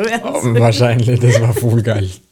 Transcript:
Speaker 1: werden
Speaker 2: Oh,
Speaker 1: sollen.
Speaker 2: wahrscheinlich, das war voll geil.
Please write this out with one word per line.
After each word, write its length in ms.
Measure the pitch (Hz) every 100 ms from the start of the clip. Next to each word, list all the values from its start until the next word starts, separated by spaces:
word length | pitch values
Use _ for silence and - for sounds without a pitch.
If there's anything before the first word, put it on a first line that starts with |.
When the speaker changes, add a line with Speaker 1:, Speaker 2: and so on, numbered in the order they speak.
Speaker 1:
werden 180 | 220 226 -
Speaker 2:
Oh, 80 | -
Speaker 1:
sollen. 200 | 123 117
Speaker 2:
wahrscheinlich, 580 | 117 110 120 120 113 123
das 220 | 123 113
war 120 | 117
voll 300 | 120 117 117
geil. 260 | 110 107 92 - _